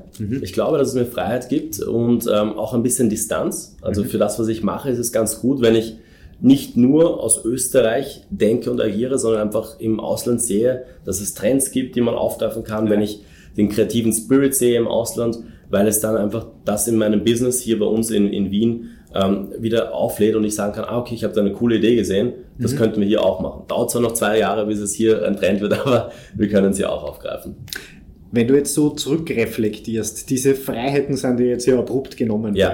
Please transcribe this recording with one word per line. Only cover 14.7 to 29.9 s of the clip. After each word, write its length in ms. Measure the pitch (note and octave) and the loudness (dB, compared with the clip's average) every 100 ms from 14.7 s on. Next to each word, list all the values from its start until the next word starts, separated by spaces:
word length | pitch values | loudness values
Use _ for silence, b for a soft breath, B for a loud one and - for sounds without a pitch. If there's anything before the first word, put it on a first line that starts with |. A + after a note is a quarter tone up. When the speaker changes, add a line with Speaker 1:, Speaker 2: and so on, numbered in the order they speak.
| A#2+ | 2
Speaker 2:
im 120 | A#2 | 2
Ausland, 500 | - A#2 - A#2 A2+ B B B | 0 -2 -2 -4 -4 B B B
weil 160 | G2 G#2+ | 0 2
es 140 | G#2 | 2
dann 160 | A2 A2 | 0 0
einfach 300 | G#2 A2 - - | 0 -4 -8 -8
das 240 | - G#2 - | -4 -2 0
in 80 | A2 | 2
meinem 260 | G#2+ G#2+ | 2 2
Business 360 | A2 A#2 B2+ B2 | 2 2 2 0
hier 180 | A#2 G#2+ | 0 0
bei 80 | G#2 | 2
uns 240 | A2 A2 | 0 0
in, 180 | G#2 G2+ | 0 0
in 180 | G2 F#2 | 0 -2
Wien, 400 | G2+ A#2 A#2 B B B | 0 0 0 B B B
ähm, 340 | G2 G2 G2 - - | -2 0 0 -4 -6
wieder 360 | A2+ A2+ - | -2 0 0
auflädt 400 | - A#2 - G#2+ | -2 -2 2 2
und 100 | A2 | 2
ich 100 | G#2+ | 0
sagen 200 | G#2 G#2 | -2 -4
kann, 100 | G#2+ | -4
ah, 140 | - A#2 | -4 -4
okay, 160 | A#2+ | -4
ich 100 | A2+ | -4
habe 80 | G#2+ | -4
da 80 | A2 | 0
eine 120 | G2+ | 0
coole 240 | G2 A#2+ A2+ | 0 2 4
Idee 180 | G#2 A#2+ | 4 4
gesehen, 360 | G2+ G2 B2 - B - | 2 0 0 -4 B -6
das 160 | A#2 | -2
Speaker 1:
Mhm. 20 | C#3 | 0
Speaker 2:
könnten 220 | A2 G#2+ | 0 2
wir 60 | G2+ | 2
hier 160 | G#2 | 2
auch 160 | - - | 2 0
machen. 220 | C#2+ - - | -4 -8 -6
Dauert 220 | - A#2+ | -2 -2
zwar 100 | A#2+ | 0
noch 100 | A#2 | 0
zwei 260 | A2+ G#2 A2 | 0 0 2
Jahre, 280 | G2 G#2 G#2 | 2 0 -2
bis 140 | G#2 | -2
es 120 | G2+ | -4
hier 320 | - A2 G#2+ | 0 2 2
ein 120 | G2+ G2 | 2 0
Trend 240 | F#2 G2+ | 0 2
wird, 100 | G2+ | 0
<laughs> 140 | A2 C#3 | 0 2
aber 240 | A#2+ - B B G#2 | 0 0 B B -2
wir 120 | G#2 | 0
können 240 | G2+ G2 | 4 2
es 40 | - | 2
hier 160 | - | -2
auch 120 | - | -4
aufgreifen. 500 | D2 - - - - - - B B B B - - | -8 -10 -10 -10 -12 -16 -14 B B B B -20 -4
Speaker 1:
Wenn 140 | A#2 A#2 | 0 4
du 60 | C#3+ | 4
jetzt 180 | C#3+ | 2
so 160 | - D3+ | 2 0
zurückreflektierst, 1400 | D3 C3 D#3+ - A#2 A2 - G#2+ G#2+ - | 0 -2 -2 -2 -2 -2 0 -2 -2 -6